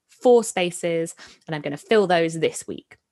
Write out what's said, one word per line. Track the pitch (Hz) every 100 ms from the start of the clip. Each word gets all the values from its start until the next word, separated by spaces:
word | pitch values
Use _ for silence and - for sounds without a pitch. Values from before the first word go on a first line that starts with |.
| _
four | _ 254 240
spaces | 214 - 180 - 175 165 165 - - _
and | -
I'm | 151
gonna | 147
fill | 143 - 226 185
those | 175 165 160
this | 131 - -
week." | - - - _